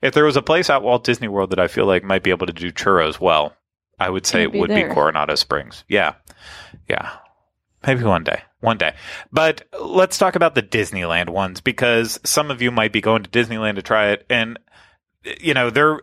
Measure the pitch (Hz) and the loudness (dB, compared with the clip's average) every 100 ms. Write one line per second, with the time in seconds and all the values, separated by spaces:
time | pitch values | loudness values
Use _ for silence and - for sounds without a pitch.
0 | - 151 151 139 127 165 170 139 110 123 | 0 4 4 2 2 0 2 2 2 0
1 | - 120 110 101 95 92 90 113 101 90 | 0 -2 -2 -2 0 2 0 2 2 2
2 | 98 95 92 90 90 82 87 - 98 92 | 2 0 0 -2 -2 -6 -10 -4 2 2
3 | 78 76 92 78 73 _ _ _ _ - | 2 0 2 2 0 _ _ _ _ -6
4 | 92 92 - 90 85 - 87 107 - - | -4 -4 -2 0 0 0 0 0 0 0
5 | 76 78 73 76 - 71 65 - - 101 | 0 0 -2 -2 -2 -4 -6 -18 -4 0
6 | 80 - _ - - - - - - - | 0 -4 _ -20 -20 -20 -20 -18 -6 -6
7 | - - _ _ _ _ _ _ - 127 | -6 -14 _ _ _ _ _ _ -2 0
8 | 113 87 80 - - - 113 110 80 - | 2 0 0 -6 -8 -6 -2 0 -2 -4
9 | - - - 160 160 151 - - - 185 | -16 -18 -4 0 0 0 -10 -12 -2 2
10 | 185 - 190 175 170 135 101 113 98 98 | 2 2 0 2 2 0 -2 -2 -2 -4
11 | 85 85 87 87 95 92 131 117 120 117 | -2 -2 -2 -4 -6 -4 -6 0 2 2
12 | 113 - - - 147 123 123 120 110 104 | 0 -6 -2 -2 -2 -2 -2 0 0 0
13 | 101 110 92 117 113 110 107 98 - 110 | 2 0 0 -2 -2 -2 -4 -4 0 2
14 | 104 104 - 123 113 117 _ _ _ _ | 2 0 -2 -2 -2 -8 _ _ _ _
15 | _ _ - - 165 131 120 117 151 156 | _ _ -16 -6 -2 0 0 2 2 0